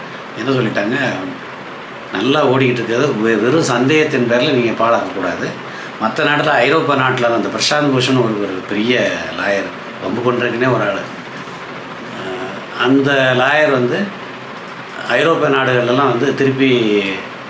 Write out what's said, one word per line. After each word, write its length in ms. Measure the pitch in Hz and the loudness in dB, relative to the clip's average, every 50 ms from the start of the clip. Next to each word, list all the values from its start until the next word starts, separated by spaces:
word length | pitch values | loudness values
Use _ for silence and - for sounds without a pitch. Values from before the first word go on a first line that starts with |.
| - - - - - - - | -12 -12 -14 -14 -14 -14 -10
என்ன 140 | 107 113 131 | -6 -2 -2
சொல்லிட்டாங்க? 460 | 135 127 113 107 85 110 101 107 127 143 135 117 101 92 92 90 85 - - - - - - - - - - - - - - - - | 0 0 0 0 -2 -2 -2 -2 -2 -2 -2 -4 -4 -6 -6 -8 -10 -10 -12 -14 -14 -14 -14 -14 -14 -14 -14 -14 -14 -14 -12 -8 -6
நல்லா 320 | 95 104 127 143 151 147 | -2 0 2 2 2 2
ஓடிக்கிட்டு 340 | 127 127 131 131 127 120 117 | 2 2 2 2 2 0 0
இருக்கிறது 280 | 107 101 113 123 143 | -2 0 0 2 2
வெ-, 320 | 143 131 107 110 113 113 107 | 0 0 0 2 2 2 2
வெறும் 240 | 107 127 143 165 143 | 2 2 2 2 2
சந்தேகத்தின் 680 | - 123 123 127 135 156 156 151 143 143 - 123 120 | 2 2 2 2 4 4 4 4 2 2 0 2 2
பேர்ல 220 | 120 123 156 156 | 2 2 2 2
நீங்க 320 | 139 123 117 113 107 - 113 | 2 2 2 0 0 2 2
பாழாக்கக்கூடாது. 640 | 117 117 104 98 95 - 101 90 87 82 90 120 165 - - - - - - - - - - | 2 2 2 0 -2 -4 -4 -4 -4 -4 -4 -6 -6 -8 -8 -12 -12 -12 -12 -12 -12 -6 -4
மத்த 220 | 113 110 - 156 151 | -4 -2 0 0 0
நாட்டுல, 240 | 147 147 143 147 | 2 2 2 2
ஐரோப்பா 480 | 151 143 127 120 135 151 165 139 - 143 | 2 2 4 4 4 4 2 2 2 2
நாட்டுல 380 | 131 131 131 127 123 120 117 117 | 2 2 2 2 2 2 2 2
அந்த 140 | 113 98 | 0 0
பிரசாந்த் 440 | 98 - 107 - - 151 147 147 143 | -2 -2 -2 0 0 2 2 2 2
பூஷன் 320 | 131 127 127 135 135 127 117 | 2 2 2 2 2 2 2
ஒரு, 160 | 110 107 104 | 2 0 -2
ஒரு 220 | 101 90 92 92 90 - | -2 -4 -6 -8 -6 -4
பெரிய 420 | 101 104 107 120 123 113 101 101 - - - - - | -2 0 2 2 2 2 2 0 -2 -4 -6 -8 -6
லாயர், 320 | - 95 101 101 98 95 - - - - - - - | -4 -2 0 0 -2 -2 -4 -8 -12 -14 -14 -12 -10
வம்பு 220 | 95 92 98 - | -6 -6 -4 -2
பண்றதுக்குன்னே 520 | - 123 120 120 123 123 120 117 131 131 117 | 0 0 0 0 -2 -2 -2 0 0 0 2
ஒரு 100 | 107 107 | 2 0
ஆளு. 180 | 101 98 - - - - - - - - - - - - - - - - - - - - - - - - | 0 -2 -4 -6 -8 -12 -12 -14 -14 -14 -12 -12 -12 -14 -14 -12 -12 -12 -12 -12 -12 -14 -12 -12 -12 -12
அஹ், 680 | - 381 381 370 - 92 95 - - - - - - | -10 -8 -8 -8 -8 -8 -8 -10 -10 -12 -10 -6 -2
அந்த 300 | 120 127 135 139 135 143 | 2 4 4 4 4 4
லாயர் 600 | 143 135 131 131 127 123 127 139 147 151 151 147 | 4 4 4 4 4 4 4 4 4 4 4 4
வந்து 260 | 135 127 123 123 151 170 208 196 - - - - - - - - - - - - - - - - - - - - | 4 2 2 2 0 0 -2 -4 -6 -10 -14 -14 -14 -14 -14 -14 -14 -14 -14 -14 -14 -14 -14 -14 -12 -10 -2 0
ஐரோப்பிய 460 | 117 127 143 165 165 165 156 147 139 | 2 2 4 4 4 2 2 2 2
நாடுகள்லாம் 540 | 135 131 131 127 123 120 113 127 135 143 131 | 2 2 2 2 2 2 4 4 4 4 2
வந்து 260 | 127 120 139 139 135 | 2 2 2 0 2
திருப்பி 340 | - 139 135 131 135 135 131 123 120 113 107 104 101 98 98 95 95 - - - - - - | 2 2 2 4 4 4 4 4 4 4 4 2 2 2 0 -4 -6 -8 -10 -12 -14 -14 -14